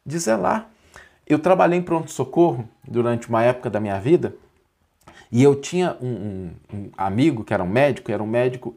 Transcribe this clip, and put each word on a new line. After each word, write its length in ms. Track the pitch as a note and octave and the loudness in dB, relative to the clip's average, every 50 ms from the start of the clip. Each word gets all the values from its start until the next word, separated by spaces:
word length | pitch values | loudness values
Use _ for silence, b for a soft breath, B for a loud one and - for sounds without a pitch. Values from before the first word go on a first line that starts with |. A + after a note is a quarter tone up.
| - | -14
de 140 | C3 D3 E3+ | -8 -8 -4
zelar. 500 | E3+ G#3+ A3 G#3 F3+ F#3 G#3+ A3 A3 - b b b b b b b b b b b - | -2 0 0 0 2 0 -2 -2 -4 -8 b b b b b b b b b b b 0
Eu 100 | D3 D3 | 0 2
trabalhei 400 | - F3 F#3+ F3+ F3+ E3+ F3 F3+ | 4 2 4 4 4 4 4 0
em 40 | F3 | 0
pronto-socorro 840 | F3 E3 D#3+ - - - - C3 - - E3+ E3+ E3+ C#3 B2+ A2+ - _ _ _ | 0 -2 -2 -2 -4 -4 -6 -4 -2 2 4 4 4 2 -2 -8 -12 _ _ _
durante 440 | - G#2+ A#2 A#2 A#2+ A#2+ A2+ A#2 - | -6 -2 0 0 0 0 -2 -4 -2
uma 140 | A#2 A2 A#2 | 0 2 4
época 260 | B2 B2 - - A#2+ | 4 2 2 -4 -4
da 100 | G2+ G#2 | -4 -4
minha 200 | G#2+ G#2 G2 G2 | -4 -2 -4 -4
vida, 360 | G2 C3 E3+ D#3+ A#2+ G#2 - - _ _ _ _ _ _ _ _ _ _ _ _ _ B B B B B | 2 2 2 2 2 -2 -8 -10 _ _ _ _ _ _ _ _ _ _ _ _ _ B B B B B
e 120 | A2+ A#2+ C3+ | 2 6 6
eu 100 | C#3+ C#3 | 6 6
tinha 420 | C#3 C#3+ - E3+ F3+ F3+ E3 - - | 4 -2 -6 -2 -2 -2 -2 -4 -6
um, 60 | B2+ B2+ | -8 -8
um, 440 | A#2+ F#2 G2 G#2+ G2 F#2+ F#2 E2+ D#2+ - _ - G#2+ | -8 -6 -8 -8 -8 -8 -10 -12 -14 -16 _ -14 -12
um 180 | G2+ G2+ - - - | -12 -12 -12 -8 -6
amigo 460 | G2 G2 G2 A2 C#3+ E3 C#3 A2+ G2 | -4 -2 0 2 2 2 2 0 -4
que 100 | - A2 | -2 -2
era 100 | F#2+ F2+ | -2 -2
um 60 | F2 | 0
médico, 420 | G2 B2+ C#3+ C#3+ B2 - - - | 0 2 2 2 0 -2 -6 -6
era 120 | G#2+ G2+ G#2+ | -6 -4 -4
um 40 | G#2+ | -2
médico 460 | A2+ A#2+ B2 B2+ B2+ C3 - A#2 - | -2 0 0 0 -2 -4 -10 -12 -6